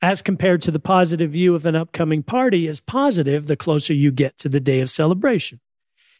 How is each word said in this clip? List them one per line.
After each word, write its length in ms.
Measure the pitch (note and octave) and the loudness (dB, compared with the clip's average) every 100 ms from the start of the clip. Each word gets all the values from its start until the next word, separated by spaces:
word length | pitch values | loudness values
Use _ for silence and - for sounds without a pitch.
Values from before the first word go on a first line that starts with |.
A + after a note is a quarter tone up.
as 200 | F3 G3 | -2 0
compared 400 | - F#3+ F#3 F3 | -2 0 2 2
to 100 | F3 | 0
the 80 | D#3 | -2
positive 520 | - F#3 F3 E3 D#3+ | 2 2 2 0 -2
view 240 | D#3+ F3+ E3+ | 0 2 2
of 100 | D#3+ | 0
an 100 | D#3+ | -2
upcoming 480 | E3 - E3 D#3 | -2 -4 -2 -2
party 440 | - B3 B3+ F#3+ D#3+ | -2 0 0 0 -2
is 120 | D3 | -6
positive 680 | - B3+ C#4+ F#3 C#3 D3 D3 | -6 -2 0 0 0 -2 -2
the 80 | D3 | -4
closer 380 | - D3+ - | 0 0 0
you 180 | D3 C#3+ | 2 2
get 260 | C3 C3+ - | 2 -2 -4
to 120 | D3 | -4
the 100 | C#3 | -2
day 220 | C3+ C3 | 0 0
of 80 | C3 | 0
celebration. 680 | - D#3+ F#3 C#4 G#3 - A#2+ _ _ _ _ _ _ | 0 0 0 0 0 -4 -12 _ _ _ _ _ _